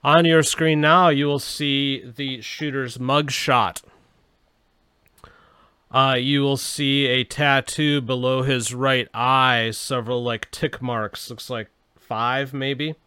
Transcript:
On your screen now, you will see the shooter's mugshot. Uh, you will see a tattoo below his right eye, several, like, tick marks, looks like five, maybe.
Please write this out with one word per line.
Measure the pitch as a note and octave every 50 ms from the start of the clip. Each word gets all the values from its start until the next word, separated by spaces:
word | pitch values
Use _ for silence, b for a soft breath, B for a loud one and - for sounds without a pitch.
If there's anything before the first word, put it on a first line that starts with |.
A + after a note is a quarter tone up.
| -
On | C3+ D3 E3 E3+
your | E3 E3 D#3+
screen | D3+ - - - E3 D#3+ D#3 D3+
now, | D3+ D3+ E3 F3+ F#3 E3+
you | D3+ C#3 C#3+
will | D3 C#3+
see | C#3 - - - - D3+ C#3+ C#3 C#3 C#3 C#3 C3+ B2 -
the | B2 A#2 - C#3+ C3+ C3 A#2+
shooter's | G#2 - - - D#3 D3 C3+ C3+ C3 B2 A2+
mugshot. | B2 B2 B2+ C#3 C#3+ D3+ C#3 B2 - - - C3 B2 G#2+ F2+ D#2+ - _ - _ _ _ _ _ _ _ _ _ _ _ _ _ _ _ _ _ _ _ _ _ _ _ _ _ _ b b b b b b b b b b b b _ _ -
Uh, | B2+ C3+ C3+ C3
you | B2 B2+ C3+ C#3+ C#3+
will | C#3 C#3 C#3
see | C3 - - - - C#3+ C3+ C#3 C#3+ C#3
a | B2+ B2 C3 B2
tattoo | - - - D3 C#3+ C#3 C3+ C3 - - - D3+ D3 C#3+ C#3+
below | B2+ A2 C3 B2+ B2 B2+ C3 C3 B2+
his | C#3 C3+ B2+ A2+ A2 B2
right | B2 C3 C3+ C3 B2+ A#2 - -
eye, | A2+ A#2+ B2+ C3+ C3 C3 C3 B2 A#2 A2+ A2+ A2
several, | - - - C3+ B2+ A2+ A2+ B2 B2 A#2+
like, | A#2+ A#2 A2 - _
tick | - - - C3 - -
marks, | B2 B2 A#2 A2+ G#2+ G#2 - - - -
looks | B2 A2+ - -
like | B2+ A#2 G#2+ _ _ _ _ _ _
five, | _ _ _ A#2 A2 C#3+ C#3+ B2+ C3+ C#3 C3+ C3+
maybe. | C#3 C3+ C3+ C#3 B2+ D3 D#3 D#3 _ _